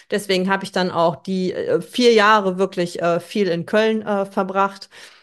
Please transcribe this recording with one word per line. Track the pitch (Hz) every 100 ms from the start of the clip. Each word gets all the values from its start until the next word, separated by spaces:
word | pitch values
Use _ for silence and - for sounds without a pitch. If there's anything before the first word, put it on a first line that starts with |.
| -
Deswegen | 208 202 185 185
hab | 196
ich | 190
dann | 196 180
auch | 165 170 165
die, | - 190 185
äh, | - - 127
vier | - - 240
Jahre | 226 202 214 190 185
wirklich, | 190 190 175 -
äh, | 170 170
viel | - 220 190
in | 170 165
Köln, | 214 220 220
äh, | 208 202 196
verbracht, | 196 190 190 196 196 - - - -